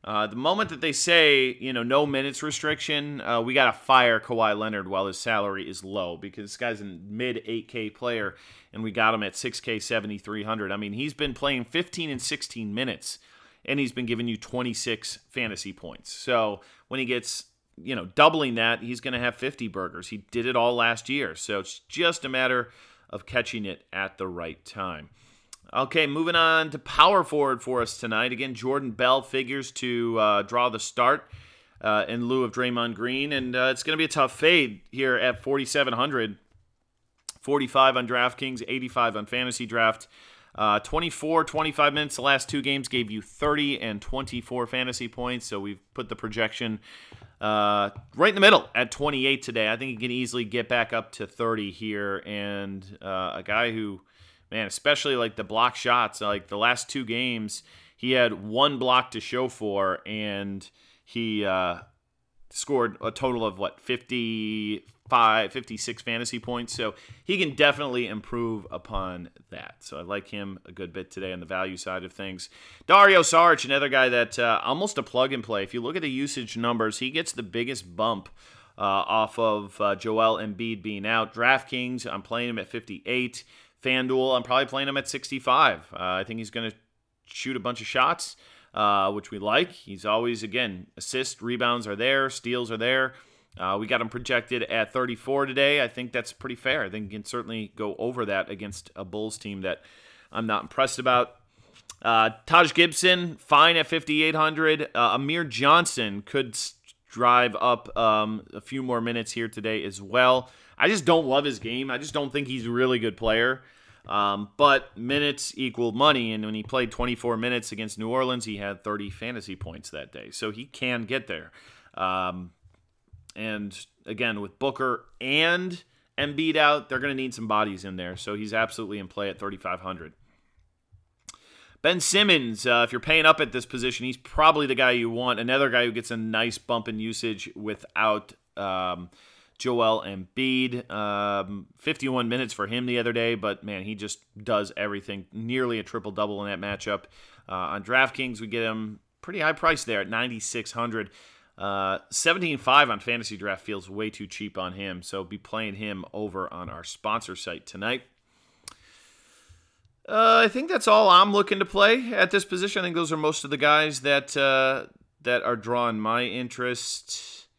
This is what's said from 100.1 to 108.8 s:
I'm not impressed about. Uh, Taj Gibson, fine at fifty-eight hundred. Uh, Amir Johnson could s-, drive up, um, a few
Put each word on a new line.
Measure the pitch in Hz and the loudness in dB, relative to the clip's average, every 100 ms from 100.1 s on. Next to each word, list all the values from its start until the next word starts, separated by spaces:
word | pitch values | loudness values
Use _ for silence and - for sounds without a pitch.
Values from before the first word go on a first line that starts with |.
| - _ | -20 _
I'm | - 113 | -6 -2
not | 107 | -2
impressed | - - 131 - | -2 -2 0 0
about. | 127 123 123 - _ _ _ - _ - | 2 2 2 -6 _ _ _ -20 _ -6
Uh, | - 113 113 120 - | 2 4 4 0 6
Taj | 165 165 | 8 8
Gibson, | 160 170 156 180 180 175 | 6 4 4 2 2 0
fine | 151 - 147 160 170 | -10 4 8 8 6
at | 151 | 2
fifty-eight | 165 151 151 156 156 | -2 0 2 2 2
hundred. | 156 156 160 156 147 | 0 2 2 2 0
Uh, | - 120 | 2 2
Amir | 120 139 165 | 2 -2 -4
Johnson | 156 113 139 165 170 - 107 101 | -4 2 6 6 6 -2 -4 -4
could | - 139 127 | -4 -4 -2
s-, | - - - _ _ _ | -6 -8 -10 _ _ _
drive | 110 120 123 123 101 | 2 6 6 6 2
up, | 123 117 - - | 2 2 -2 2
um, | 113 107 107 107 - | 4 4 2 -4 -10
a | 101 | -18
few | - 135 | -10 -8